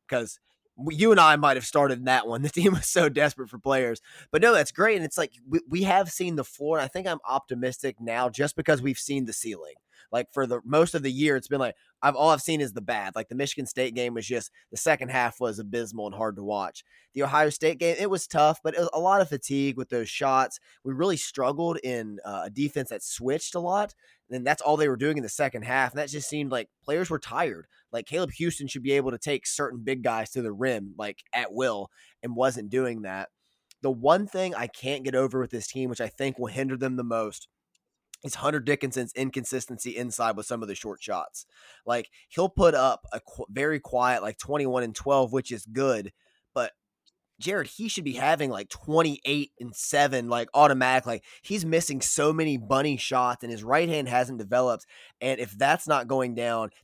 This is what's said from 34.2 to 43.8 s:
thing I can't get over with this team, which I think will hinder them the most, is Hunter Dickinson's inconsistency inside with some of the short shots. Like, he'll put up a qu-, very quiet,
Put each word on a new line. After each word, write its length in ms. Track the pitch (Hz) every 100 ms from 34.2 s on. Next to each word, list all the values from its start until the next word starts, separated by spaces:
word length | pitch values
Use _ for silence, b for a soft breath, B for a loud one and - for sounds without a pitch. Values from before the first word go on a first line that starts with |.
| 202
thing 300 | 190 185 151
I 100 | 123
can't 380 | - 131 139
get 100 | 135
over 260 | 131 131 127
with 120 | 123
this 160 | 117 -
team, 200 | 131 127
which 100 | 120
I 60 | 110
think 320 | - 139 131
will 80 | 120
hinder 300 | 113 135 131
them 180 | 131 127
the 80 |
most, 440 | 120 113 107 - - _ _ _ _ _ _ -
is 140 | 143 -
Hunter 240 | 143 151
Dickinson's 540 | 123 143 135 127 120
inconsistency 840 | - 135 131 117 131 - 117 123 113
inside 400 | 123 107 113 104
with 100 | 107
some 160 | 113
of 60 | 107
the 80 | 98
short 260 | 110 95
shots. 440 | - 95 76 - - B B B -
Like, 240 | 120 - b b
he'll 220 | - 185
put 260 | - 175 147
up 320 | 131 117 -
a 80 | 113
qu-, 240 | - - 113
very 300 | 107 147
quiet, 420 | 151